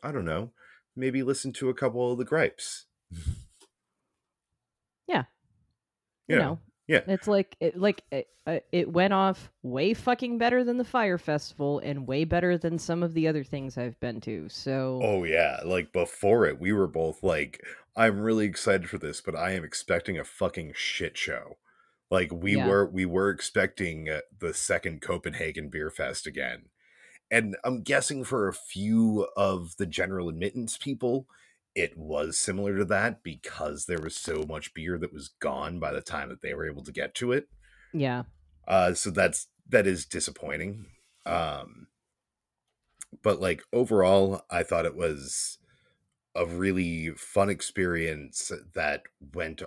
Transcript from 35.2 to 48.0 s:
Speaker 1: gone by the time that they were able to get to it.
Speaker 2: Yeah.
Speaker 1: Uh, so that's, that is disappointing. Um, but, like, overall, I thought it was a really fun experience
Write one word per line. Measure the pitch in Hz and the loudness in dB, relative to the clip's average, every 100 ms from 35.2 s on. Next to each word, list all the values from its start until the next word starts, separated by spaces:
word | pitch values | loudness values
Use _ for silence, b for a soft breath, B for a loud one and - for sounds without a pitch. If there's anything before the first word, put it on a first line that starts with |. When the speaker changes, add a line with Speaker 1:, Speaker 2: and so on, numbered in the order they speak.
| 67 | -16
Speaker 1:
gone | - 76 67 76 87 | -6 -4 -4 -6 -4
by | 76 | -4
the | 69 | -4
time | - 73 65 | -6 -8 -8
that | 62 | -10
they | 71 | -8
were | 73 78 | -6 -6
able | 69 | -8
to | - | -10
get | - 69 - | -6 -6 -4
to | 123 | 0
it. | 135 - - b b b | 0 -2 -12 b b b
Speaker 2:
Yeah. | 160 135 123 120 - _ _ - | -2 -2 -2 -6 -16 _ _ 2
Speaker 1:
Uh, | 95 90 | 4 6
so | 87 104 | 2 0
that's, | 85 87 - - _ - | 2 2 2 -8 _ 2
that | 117 98 | 4 4
is | 90 - | 0 -4
disappointing. | 85 - - 73 76 92 107 - _ _ _ - | -6 -6 -6 -8 -6 -6 -8 -14 _ _ _ -4
Um, | 85 80 71 57 58 58 _ _ _ _ _ _ _ _ _ _ - - - | -2 -2 -4 -10 -20 -20 _ _ _ _ _ _ _ _ _ _ -20 -20 -2
but, | 107 90 | 0 2
like, | 92 82 - | 0 -2 -2
overall, | 120 120 107 92 98 98 98 - | 0 4 6 8 8 6 0 -4
I | 87 | -2
thought | 85 85 82 | 0 0 0
it | 85 | 0
was | 85 73 65 - - - _ _ _ _ _ _ _ 87 | -2 -2 -6 -6 -6 -10 _ _ _ _ _ _ _ -4
a | 85 | -2
really | 87 95 92 87 82 80 | 0 2 2 0 -2 -6
fun | 71 - 101 101 | -8 -2 2 2
experience | 87 - - 90 85 | 0 -4 -2 0 0